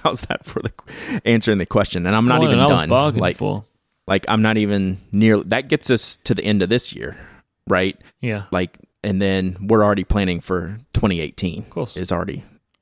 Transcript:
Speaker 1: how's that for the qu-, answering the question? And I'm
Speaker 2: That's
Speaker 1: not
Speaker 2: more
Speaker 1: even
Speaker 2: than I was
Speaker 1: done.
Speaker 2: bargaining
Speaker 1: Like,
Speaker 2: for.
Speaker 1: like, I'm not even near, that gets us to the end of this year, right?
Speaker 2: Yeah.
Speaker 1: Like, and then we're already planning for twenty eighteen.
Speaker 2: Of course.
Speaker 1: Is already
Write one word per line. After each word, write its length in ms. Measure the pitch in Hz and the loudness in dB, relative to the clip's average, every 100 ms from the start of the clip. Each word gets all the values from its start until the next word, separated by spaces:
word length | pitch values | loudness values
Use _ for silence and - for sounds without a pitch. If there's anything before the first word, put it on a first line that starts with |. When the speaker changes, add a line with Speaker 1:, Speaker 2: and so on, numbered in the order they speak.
Speaker 1:
how's 200 | - - | -4 -4
that 220 | - - | -6 -10
for 160 | - - | -8 -8
the 100 | 113 | -8
qu-, 500 | - - - - 240 | -10 -16 -16 -8 -4
answering 340 | - 117 113 101 | 2 2 2 0
the 80 | 82 | 2
question? 400 | 110 101 90 90 | 0 0 -2 0
And 80 | 107 | 2
I'm 100 | 120 | 2
Speaker 2:
That's 20 | |
Speaker 1:
not 80 | 127 | 4
Speaker 2:
more 40 | - | 4
Speaker 1:
even 100 | - | 4
Speaker 2:
than 80 | 147 | 4
I 40 | |
was 100 | 85 | 4
Speaker 1:
done. 80 | 78 | 2
Speaker 2:
bargaining 320 | 123 147 110 | 2 2 0
Speaker 1:
Like, 160 | 92 - | -2 -2
Speaker 2:
for. 280 | 101 101 - _ _ _ - | -4 -4 -8 _ _ _ -4
Speaker 1:
like, 160 | 98 - | -2 0
I'm 160 | 110 | 2
not 140 | 110 110 | 2 2
even 420 | 104 101 95 92 - | 0 0 0 -4 -2
near, 280 | 101 110 104 | 2 4 4
that 240 | - 113 135 | 2 -4 0
gets 200 | 151 - | -2 2
us 280 | 120 - - | 0 0 -4
to 180 | - | -2
the 80 | 101 | -2
end 180 | 104 104 | 0 0
of 80 | 90 | 2
this 220 | 120 - | 0 -2
year, 240 | - 57 - - - _ _ - | -8 -12 -12 -20 -20 _ _ -2
right? 280 | 92 95 - _ _ | 0 0 -4 _ _
Speaker 2:
Yeah. 240 | 120 104 101 | -6 -6 -4
Speaker 1:
Like, 260 | 92 90 - _ _ | -4 -4 -8 _ _
and 180 | 104 95 | -4 0
then 340 | 98 95 92 90 | 0 0 -2 -4
we're 240 | 98 110 | 2 4
already 200 | 104 101 | 4 2
planning 360 | 92 104 95 85 | 0 0 0 -2
for 400 | - 92 87 107 - | -4 -4 -4 -10 -8
twenty 260 | - 107 85 | -2 0 0
eighteen. 400 | 78 - 90 87 | -4 -6 -6 -6
Speaker 2:
Of 100 | - | -10
course. 260 | - 135 - | -8 -8 -8
Speaker 1:
Is 140 | 92 | -4
already 320 | 87 87 - - _ _ _ | -4 -4 -10 -14 _ _ _